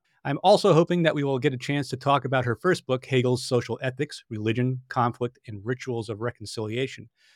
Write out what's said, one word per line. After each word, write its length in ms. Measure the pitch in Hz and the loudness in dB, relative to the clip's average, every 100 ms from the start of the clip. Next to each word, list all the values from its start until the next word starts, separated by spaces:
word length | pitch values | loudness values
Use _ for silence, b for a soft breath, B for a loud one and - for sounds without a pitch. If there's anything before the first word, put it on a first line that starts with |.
| _ _ | _ _
I'm 160 | 143 143 | -6 0
also 300 | 185 202 202 | 4 6 6
hoping 300 | 156 170 175 | 6 6 4
that 120 | 160 147 | 2 2
we 80 | |
will 160 | 139 131 | 0 0
get 140 | 143 | 0
a 40 | 127 | -2
chance 320 | - 143 139 | -2 -2 -2
to 80 | 127 | -2
talk 260 | 143 139 | 2 2
about 220 | 131 131 123 | 2 0 0
her 100 | 110 | 0
first 300 | 180 175 - | 0 0 0
book, 200 | 127 - | -4 2
Hegel's 380 | 131 123 123 | 2 2 0
Social 360 | - 123 120 113 | 0 -2 -2 -6
Ethics, 420 | 131 127 120 - - | -6 -6 -8 -8 -12
Religion, 520 | 107 107 113 127 127 - | -4 -2 0 0 -2 -6
Conflict, 520 | 131 120 - 120 _ - | -2 0 -2 -8 _ -16
and 180 | 104 104 | -12 -8
Rituals 440 | 127 131 117 107 | -8 -6 -6 -6
of 100 | 104 | -8
Reconciliation, 920 | 120 - 104 - 107 117 135 - 110 b b | -8 -8 -12 -8 -6 -6 -6 -10 -20 b b